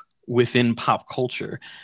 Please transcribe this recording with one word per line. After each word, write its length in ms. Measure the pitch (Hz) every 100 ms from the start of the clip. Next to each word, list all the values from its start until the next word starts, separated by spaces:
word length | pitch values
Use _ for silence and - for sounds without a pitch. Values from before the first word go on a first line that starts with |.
| - _ -
within 480 | 120 120 123 120 117
pop 340 | - 113 -
culture. 500 | - 127 - - - - -